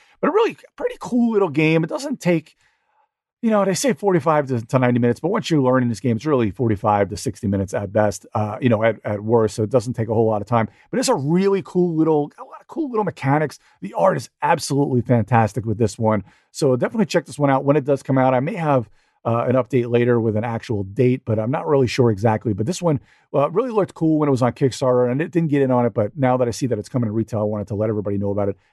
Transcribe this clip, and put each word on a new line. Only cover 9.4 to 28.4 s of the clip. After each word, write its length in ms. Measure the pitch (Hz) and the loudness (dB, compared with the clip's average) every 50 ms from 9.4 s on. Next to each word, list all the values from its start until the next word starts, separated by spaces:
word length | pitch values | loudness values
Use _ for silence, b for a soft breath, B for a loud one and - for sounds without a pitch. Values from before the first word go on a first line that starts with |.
| 110 104 - | 2 2 0
So 80 | - | -2
it 80 | 107 104 | -2 0
doesn't 240 | 131 123 107 127 120 | 0 0 0 -2 -4
take 140 | - 110 110 | -4 -4 -2
a 60 | 110 | 0
whole 120 | 113 113 | 2 2
lot 160 | 110 110 101 | 2 0 -2
of 60 | 101 - | -2 0
time. 200 | 123 113 110 - b b b b | 0 0 0 -2 b b b b
But 80 | b 233 | b -2
it's 100 | 262 269 | 0 0
a 60 | 240 | 0
really 480 | 160 131 147 170 185 196 196 196 190 - | 0 0 0 0 2 2 2 0 0 -2
cool 300 | - - 180 180 175 160 | -2 -2 0 0 0 2
little, 320 | 156 156 160 156 147 147 151 | 2 2 2 2 0 0 -4
got 140 | - - | -8 -16
a 80 | 254 - | -20 -20
lot 100 | - - | -20 -20
of 60 | - | -20
cool 240 | - - - 311 269 | -12 -8 -8 -6 -4
little 140 | 240 214 208 | -4 -4 -4
mechanics. 560 | 180 - - - 135 143 156 156 139 - - b b b b | -4 -4 -4 -2 0 0 0 0 -4 -8 -12 b b b b
The 140 | b 202 233 | b -10 -2
art 220 | 214 190 190 165 | 0 2 2 2
is 120 | 139 117 - _ _ | 0 -4 -12 _ _
absolutely 600 | 147 147 175 143 - - 143 139 143 - 123 123 | 0 0 0 0 -2 -2 -2 0 0 0 0 0
fantastic 600 | 113 - 123 117 101 - 123 113 113 104 - 127 101 | 0 0 0 0 0 2 2 2 2 0 -2 -6 -6
with 140 | 113 107 107 | -4 -2 -2
this 180 | 117 104 - | -2 -2 -2
one. 280 | - 110 110 110 104 95 b b b b b | -2 -2 0 0 -2 -4 b b b b b
So 240 | b - 160 135 127 | b -2 0 0 0
definitely 320 | 120 180 - - 226 190 | 0 -2 -2 -2 -2 -2
check 200 | - - 175 - | 0 0 -2 -2
this 120 | - 123 - | -4 -4 -2
one 100 | 147 139 | 0 2
out 160 | 135 131 143 | 2 2 2
when 120 | 135 143 | 2 2
it 80 | 151 127 | 2 2
does 180 | 143 139 135 | 0 -2 -2
come 160 | - - 131 131 | 0 0 0 2
out. 160 | 127 131 131 | 2 2 2
I 60 | 123 | 2
may 160 | 135 170 226 | 0 -2 -4
have, 340 | 175 160 151 139 127 110 - _ _ _ _ _ _ - | -4 0 0 0 0 0 -4 _ _ _ _ _ _ -4
uh, 200 | 120 113 117 123 127 | -2 -2 0 0 0
an 60 | 123 | 0
update 340 | 131 117 - 143 123 120 120 | 0 0 0 0 -2 0 2
later 320 | 120 120 120 123 120 117 | 2 2 4 4 2 2
with 160 | 110 113 104 | 2 0 -2
an 80 | 107 113 | -2 -2
actual 380 | 120 113 110 - - 113 101 | -4 -6 -6 -6 -6 -6 -6
date, 400 | 98 95 98 131 123 123 127 131 - | -6 -4 -2 0 2 2 0 0 -2
but 140 | - 110 107 | -2 -2 -2
I'm 120 | 110 113 | -2 -2
not 140 | 143 170 170 | -4 -4 -2
really 200 | 160 147 139 131 | 0 2 2 2
sure 240 | 113 - - 123 117 | 2 2 2 2 2
exactly. 440 | 107 95 107 117 107 107 - 120 101 | 2 2 0 0 0 0 -2 -2 -4
But 120 | 95 107 | -2 -2
this 160 | 143 180 - | -4 -4 -2
one, 160 | 180 165 147 - b b b b b b | -2 -2 -2 -2 b b b b b b
uh, 180 | b 147 139 156 | b 0 0 0
really 200 | 160 202 262 254 | 0 -2 -2 0
looked 240 | 220 214 180 - - | 0 -2 -2 -2 -2
cool 240 | - 160 160 156 151 | -2 0 0 2 2
when 100 | 151 143 | 2 2
it 20 | |
was 120 | 135 110 | 2 2
on 100 | 127 120 | 2 0
Kickstarter, 580 | 113 - 143 127 - - 139 127 127 123 123 120 | 0 0 0 -2 0 0 0 2 2 2 2 2
and 120 | 127 139 | 0 -2
it 80 | 170 185 | -4 -2
didn't 200 | - 170 165 151 | -2 0 0 2
get 120 | 143 143 | 2 2
in 80 | 135 127 | 2 4
on 160 | 127 123 120 | 4 2 2
it. 80 | 117 - | 2 0
But 220 | 120 104 104 - | -2 -2 -2 -2
now 200 | 151 131 127 127 127 | 0 0 2 2 2
that 100 | 127 120 | 0 0
I 20 | |
see 160 | 110 - 143 | -2 -2 -4
that 120 | 117 117 104 | -4 -4 -4
it's 100 | 101 - | -4 -4
coming 180 | - 123 120 | -4 -2 -2
to 60 | 107 | -2
retail, 280 | 104 113 107 - 123 104 | -2 -2 -2 -2 -2 -4
I 40 | 107 | -2
wanted 240 | 104 107 104 101 - | -2 -4 -4 -6 -6
to 80 | 107 | -4
let 120 | 98 107 113 | -4 -2 -2
everybody 300 | 107 104 92 104 101 101 | -2 -2 -4 -4 -4 -2
know 120 | 101 101 | -2 -2
about 180 | 101 101 | -2 -2